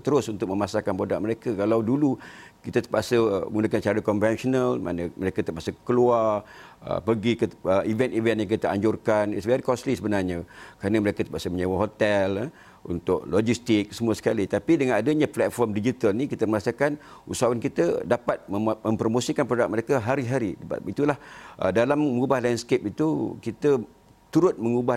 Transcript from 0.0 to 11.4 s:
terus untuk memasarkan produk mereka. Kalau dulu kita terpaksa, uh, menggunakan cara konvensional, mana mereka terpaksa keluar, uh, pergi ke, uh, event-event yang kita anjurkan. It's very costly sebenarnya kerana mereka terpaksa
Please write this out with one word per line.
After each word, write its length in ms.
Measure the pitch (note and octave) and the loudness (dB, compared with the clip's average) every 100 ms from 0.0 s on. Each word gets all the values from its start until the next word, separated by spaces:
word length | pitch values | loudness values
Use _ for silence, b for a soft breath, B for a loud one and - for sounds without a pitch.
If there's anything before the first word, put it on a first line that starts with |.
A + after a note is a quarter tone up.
| - | 0
terus 240 | C#3 A2+ | 0 0
untuk 240 | G#2 G2+ | -4 -4
memasarkan 400 | G2 G2+ G#2+ G2+ | -2 -2 -2 -2
produk 240 | F#2+ G2 F2+ | -2 -2 -2
mereka. 320 | G#2 A2+ B2+ | -2 -4 -4
Kalau 320 | F#2+ G#2 A2+ | -2 0 2
dulu 320 | A2 C#3 D3 A#2+ B B B _ | 2 2 0 -2 B B B _
kita 240 | - A#2+ G#2+ | -4 -4 0
terpaksa, 320 | A2 - A#2+ | -2 2 2
uh, 320 | A2+ F#2+ - | 4 0 -2
menggunakan 320 | G#2 G#2+ A2 | -2 0 0
cara 160 | G2+ G#2 | 0 0
konvensional, 800 | G2 G#2 A2 A2 B2+ C3 B2+ B2 | 0 2 0 0 0 0 0 -2
mana 320 | F2+ F2 F2 - | -4 -4 -6 -4
mereka 240 | F#2 G2 | -2 -2
terpaksa 320 | F#2+ D#2+ G2 F#2 | -4 -6 -8 -6
keluar, 640 | - B2 B2 A#2 A2 G#2 B B B B | 0 4 4 4 2 0 B B B B
uh, 240 | - F2 | -6 -2
pergi 320 | F2+ A2 A2+ | 0 0 0
ke, 160 | A#2 G#2 - E2+ | 0 -2 -2 0
uh, 160 | F#2+ | 2
event-event 640 | F2+ A2 B2+ A2 A2+ A2 G2 | 2 0 0 0 0 0 0
yang 40 | |
kita 200 | G#2+ - | 0 0
anjurkan. 640 | G2+ G#2+ G2+ - G#2+ G#2 | 2 0 0 0 0 0
It's 160 | G2+ A2 | -2 0
very 160 | C3 - | 0 0
costly 320 | A#2+ C#3 A#2 | -2 -2 -2
sebenarnya 480 | G#2+ G2+ F2+ E2+ E2+ B B - | 0 0 0 -4 -8 B B -6
kerana 180 | G2 A2 | 0 2
mereka 240 | G2+ G2 - | 2 0 -4
terpaksa 240 | D2+ | -6